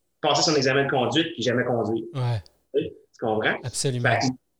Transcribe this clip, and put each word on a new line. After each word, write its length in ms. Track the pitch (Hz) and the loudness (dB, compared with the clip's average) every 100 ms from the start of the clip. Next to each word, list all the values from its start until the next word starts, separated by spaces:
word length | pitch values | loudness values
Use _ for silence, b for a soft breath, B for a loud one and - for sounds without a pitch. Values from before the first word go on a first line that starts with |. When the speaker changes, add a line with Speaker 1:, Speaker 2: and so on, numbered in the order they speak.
| _ _ | _ _
Speaker 1:
passer 280 | 151 139 - | 0 2 2
son 60 | 147 | 2
examen 280 | 131 135 | 4 2
de 60 | 135 | 2
conduite 380 | 139 120 147 165 | 2 2 2 0
puis 100 | - | -2
jamais 220 | 123 117 | 0 0
conduire. » 400 | 123 120 104 113 - | 0 0 0 -2 -4
Speaker 2:
Ouais. 280 | 135 123 113 - _ _ | -4 -2 -4 -6 _ _
Speaker 1:
Tu 80 | 139 | -4
sais, 80 | 160 - _ - | -4 -8 _ -8
tu 60 | 120 | -2
comprends ? 300 | 107 131 202 | 0 0 -2
Speaker 2:
Absolument. 480 | 127 - 143 123 123 | -6 -4 -2 0 2
Speaker 1:
Fait 80 | - | 2
que, 60 | 131 127 _ _ | 0 -4 _ _